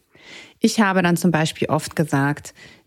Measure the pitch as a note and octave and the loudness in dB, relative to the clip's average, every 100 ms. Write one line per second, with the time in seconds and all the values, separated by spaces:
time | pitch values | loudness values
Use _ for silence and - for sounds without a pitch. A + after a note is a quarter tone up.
0 | _ _ - - - _ A3+ - G3+ F#3 | _ _ -20 -20 -20 _ 0 2 2 2
1 | F3 F3 F#3 D#3 D#3 - - D#3 - - | 2 2 2 2 0 -4 -2 -2 -2 -4
2 | D3+ C#3+ C#3 D3 - - - - | -2 0 0 -2 -10 -20 -20 -14